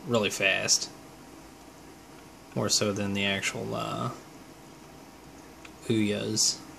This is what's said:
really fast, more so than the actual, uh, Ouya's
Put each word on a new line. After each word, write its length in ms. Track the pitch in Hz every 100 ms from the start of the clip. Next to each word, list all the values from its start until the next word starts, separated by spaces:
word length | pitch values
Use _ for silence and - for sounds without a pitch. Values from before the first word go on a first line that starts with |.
| -
really 220 | 117 98
fast, 640 | - 98 95 110 - - - - - - - - - - - - - - - - - - -
more 140 | 104
so 240 | - 107
than 200 | 101 101
the 120 | 101 98
actual, 480 | 98 - 117 110
uh, 360 | 113 110 107 123 - - - - - - - - - - - - - - - - - -
Ouya's 680 | 113 104 104 110 110 - - -